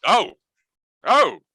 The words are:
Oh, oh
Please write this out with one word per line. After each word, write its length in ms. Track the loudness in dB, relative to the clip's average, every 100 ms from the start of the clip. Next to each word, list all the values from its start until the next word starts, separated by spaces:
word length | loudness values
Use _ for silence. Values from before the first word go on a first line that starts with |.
Oh, 280 | 0 -2 -2 -12 _ _ _ _ _ _
oh 360 | -2 0 0 -4 _